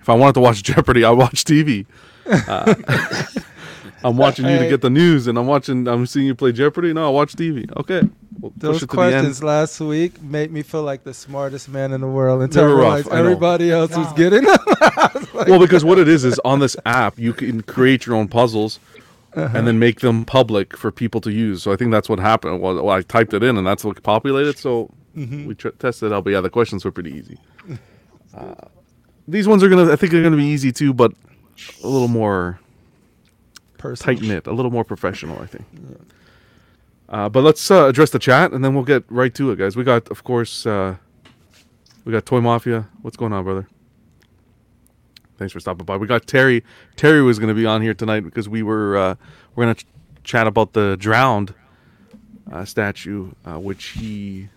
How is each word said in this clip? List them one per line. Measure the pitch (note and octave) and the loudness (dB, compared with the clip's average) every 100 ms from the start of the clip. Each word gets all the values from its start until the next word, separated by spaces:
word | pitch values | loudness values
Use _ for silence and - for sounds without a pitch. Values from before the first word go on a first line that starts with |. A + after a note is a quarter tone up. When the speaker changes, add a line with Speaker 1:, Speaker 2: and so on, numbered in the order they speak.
Speaker 1:
"If | - | 2
I | |
wanted | A#2 C#3 | 4 6
to | C3+ | 6
watch | B2 A2 | 2 2
<laughs> | G2 | -2
Jeopardy, | C#3 C3+ B2 | -2 2 4
I | A2+ | 4
watch | A#2+ B2+ - | 4 2 0
T | - D3+ | 0 0
V." | D3+ G#2+ F#2+ _ - _ - | 2 -4 -8 _ -20 _ -2
Uh, | G3 G#2+ G2 - G3+ | -2 0 -2 0 0
<laughs> | - B2+ - - - - - - - - G#2 - | -2 -6 -4 -8 -10 -12 -14 -20 -20 -20 -20 -8
I'm | B2 A#2+ | -4 2
watching | C#3 B2+ C3 | 2 2 0
you | C#3 | 2
to | |
Speaker 2:
Hey. | B2 | 2
Speaker 1:
get | C3+ | 0
the | C3 | 2
news, | C3+ F3 D3+ A#2+ | 4 4 4 0
and | A#2 | -2
I'm | B2 | 0
watching, | C#3+ C#3 C3 B2 | -2 -2 -4 -2
I'm | A#2+ B2 | -2 -2
seeing | C#3+ | -2
you | C3+ | -2
play | B2 C3+ | 0 -2
Jeopardy. | A#2 C#3+ D3 E3+ | 2 0 0 -4
No, | D#3+ D#3 | -2 0
I | |
watch | C3+ D3 - | 0 -2 -4
T | E3+ | -6
V. | C#3+ - - | -6 -10 -12
Okay, | C#3 F#3 G#3 _ _ G#3+ | -6 -2 -2 _ _ -18
we'll | G#2+ | -18
push | - | -8
Speaker 2:
Those | D3+ D#3+ | -4 -4
Speaker 1:
it | C3 | -4
to | - | 0
the | |
end. | F3 | 2
Speaker 2:
questions | C3+ C#3+ C3 | 2 0 -4
last | D3+ D3+ D3+ - | -2 -2 -2 -6
week | D#3 D#3 F3 - | -6 -4 -4 -6
made | D3 D3+ D#3 | -10 -8 -6
me | D#3 | -8
feel | D3 D#3+ | -8 -8
like | D3 C#3 | -6 -8
the | C#3 | -14
smartest | B2 - C#3 C#3 C3+ C3+ | -20 -14 -10 -10 -10 -12
man | C3+ C3+ | -8 -6
in | C3+ | -6
the | C3 | -4
world | C3+ C3 C3 | 0 0 2
Speaker 1:
They | |
Speaker 2:
until | C3+ C#3+ | 2 4
I | D3 | 6
Speaker 1:
were | C#3 | 6
rough, | |
Speaker 2:
realized | C#3 D3 C#3+ | 4 2 -2
Speaker 1:
I | E3 | 0
know. | |
Speaker 2:
everybody | E3+ F3 E3+ F3 E3+ | 2 2 2 2 2
else | E3 D#3+ | 2 0
was | E3 D#3+ | -2 -4
Speaker 3:
Wow. | |
Speaker 2:
getting | D3+ E3+ G#3 | 2 4 6
them. | C#4 F#4+ | 6 4
<laughs> | - F4 | 4 2
I | C#4 - D#4 | 2 4 0
was | C4+ - | -2 -10
like, | - F#3 | -4 4
Speaker 1:
Well, | F#3 | 6
because | F3 F3 | 8 6
what | D#3 F#3+ | 4 4
it | D#3 | 6
is, | E3 | 4
is | B2+ A#2 B2 | 2 0 0
on | C#3 | 2
this | C3+ - - | 0 -2 -2
app, | A#2+ G#2+ - | 0 0 -2
you | A#2 | -6
can | A#2 B2+ A2+ | -4 -6 -6
create | G#2+ - B2+ C3 - | -8 2 4 4 0
your | A2+ | -2
own | G#2 | 0
puzzles | A2+ B2 A2 G#2+ - _ - _ _ _ - | 2 2 0 -4 -6 _ -20 _ _ _ -8
Speaker 2:
Uh-huh. | D3+ A2+ | -4 -2
Speaker 1:
and | A#2 | 0
then | A2+ | 4
make | A#2+ A#2 | 2 2
them | B2+ A2+ | -2 -2
public | A2+ C3 A#2 G#2 F#2+ | 0 0 2 0 -4
for | - A2+ | -6 -8
people | - A#2 A2+ | -6 -6 -6
to | A2 | -4
use. | G#2+ A2+ F#2 | -2 -4 -4
So | G#2 | -4
I | G2 | -2
think | A#2+ | 0
that's | A2 - | 0 0
what | G2+ | -2
happened. | G2+ A2+ - F2+ | 0 0 -2 -4
Well, | F#2 F#2 | -4 -2
well, | F2 | -2
I | F#2+ | -2
typed | F2+ A#2 G#2+ | 0 0 0
it | G#2 | 0
in, | B2 A2+ | 0 0
and | F#2 | -2
that's | G#2 | -4
what | G#2+ F#2+ | -6 -6
populated. | - A2 C#3 C3+ D3 C#3+ | -2 -2 0 -2 -2 -4
So | C#3+ A#2 A2 _ _ E3 | -4 -4 -6 _ _ -14
Speaker 2:
Mm-hmm. | B2+ C#3+ D3 | -12 -12 -14
Speaker 1:
we | A2 | -12
tr-, | A#2+ | -12
tested | - C3 A#2 G#2+ | -6 -8 -4 -4
it | |
out. | G#2 | -4
But | F#2 | -2
yeah, | G2 | -2
the | F#2 | -2
questions | A#2 A#2 G2 | -2 -2 -4
were | F#2+ | -8
pretty | F2+ E2+ | -10 -14
easy. | C#2+ - - _ _ F#3+ C3 _ _ _ _ _ | -14 -18 -20 _ _ -18 -18 _ _ _ _ _
Uh, | - - - - _ _ _ _ _ - | -20 -20 -20 -20 _ _ _ _ _ -6
these | F#3+ G3+ | -2 4
ones | G#3 | 6
are | F#3+ | 6
gonna, | F3+ E3+ | 6 6
I | D3 | 4
think, | F#3 | 2
they're | E3+ | 2
gonna | E3 D3+ | 4 2
be | C#3+ | 2
easy | D3 C3+ | 0 -2
too, | A#2+ C#3+ | 0 -2
but | B2 A#2 - _ _ _ _ - - | 2 0 0 _ _ _ _ -20 -14
a | G2 | -4
little | C3+ B2 | -2 0
more | A#2 G#2+ F#2+ F2 F#2 _ _ _ _ _ _ _ _ _ - _ _ | 0 0 -2 -4 -8 _ _ _ _ _ _ _ _ _ -20 _ _
Speaker 2:
Personal. | C#3 B2 - B2 | -14 -8 -4 -2
Speaker 1:
tight-knit, | G#2+ F#2+ - | -2 -6 -6
a | |
little | A2+ B2 | -4 -4
more | A#2+ | -4
professional, | A2 G#2 F#2 G2 D#2+ - | -6 -6 -8 -8 -14 -14
I | - | -16
think. | - - | -18 -20
Speaker 2:
Yeah. | - C3+ - _ _ _ _ _ _ _ _ _ _ _ | -20 -20 -20 _ _ _ _ _ _ _ _ _ _ _
Speaker 1:
Uh, | G#2+ G#2 | -8 -2
but | A#2+ | 2
let's, | D3 D#3 - | 4 2 4
uh, | F#3+ C#3 | 4 6
address | C3+ D3+ | 4 2
the | - | 2
chat, | - C3 F3+ | 2 2 2
and | C3 | 0
then | C3+ | -2
we'll | C3+ | -2
get | B2 C3 - | 0 -2 -2
right | A#2+ C3 | -2 -2
to | - C3+ | -2 -4
it, | F#2+ | -2
guys. | F#2+ G#2 | -4 -2
We | |
got, | B2+ A#2+ - | 0 0 -2
of | - | -14
course, | - B2 A2+ - | -6 -4 -4 -8
uh, | A#2 G#2 F#2+ F#2 _ _ _ _ _ _ _ _ _ _ | -6 -4 -4 -8 _ _ _ _ _ _ _ _ _ _
we | - | -6
got | A2+ | -6
Toy | - B2+ | -2 -2
Mafia. | A#2 A#2 B2 A#2 G#2+ _ | 0 -2 -2 -6 -8 _
What's | A#2 - | -18 -10
going | A#2 | -8
on, | G2+ | -6
brother? | F#2 F#2+ F#2+ _ _ _ _ _ _ _ _ _ _ _ _ _ _ _ _ _ | -6 -8 -10 _ _ _ _ _ _ _ _ _ _ _ _ _ _ _ _ _
Thanks | G2 | -14
for | - | -12
stopping | G2 F2+ F2+ | -12 -10 -8
by. | G2 | -8
We | G#2 | -2
got | A#2 - | -4 0
Terry. | C3 C3 A#2+ - - _ | 2 2 0 -4 -20 _
Terry | - D3+ D#3 | 0 4 6
was | C3 G#2+ | 4 2
gonna | A2 | 0
be | G#2+ A2 | 0 0
on | A2 | 0
here | A2+ | -2
tonight | G#2 A2 G#2+ | -4 -4 -4
because | E2 A#2 G2+ | -4 -10 -8
we | A2 | -6
were, | G#2+ G#2+ G#2 G2 | -4 -2 -2 -2
uh, | F#2 F#2 - - _ - | -2 -4 -16 -20 _ -2
we're | |
gonna | A#2+ | -2
ch-, | A2+ - _ _ - | -2 -8 _ _ -20
chat | - A#2+ A2 | -4 0 0
about | G#2+ G#2+ | 0 0
the | A2+ G2+ F#2 | 0 -2 -2
Drowned, | G#2 A2+ C3 G#2+ G2+ - _ _ _ _ _ - _ - - | 0 2 2 0 -4 -12 _ _ _ _ _ -20 _ -20 -18
uh, | D2 | -16
statue, | G2+ - G#2 G2+ - G2+ F#2 - | -10 -6 -6 -6 -12 -12 -12 -18
uh, | - D#2+ | -16 -14
which | G2 G2 - - | -12 -12 -14 -12
he | A2 G#2 G2+ F#2+ G2 | -12 -12 -12 -14 -16